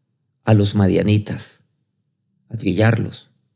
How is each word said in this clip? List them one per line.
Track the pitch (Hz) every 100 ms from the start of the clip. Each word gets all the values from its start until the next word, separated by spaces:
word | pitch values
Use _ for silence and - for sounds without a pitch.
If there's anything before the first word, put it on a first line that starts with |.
| _ _ _ _ -
a |
los | 107 101 107
madianitas, | 95 90 92 107 104 - - - _ _ _ _ _ _ _ _ _
a | 110
trillarlos | 101 90 110 110 101 - - _ _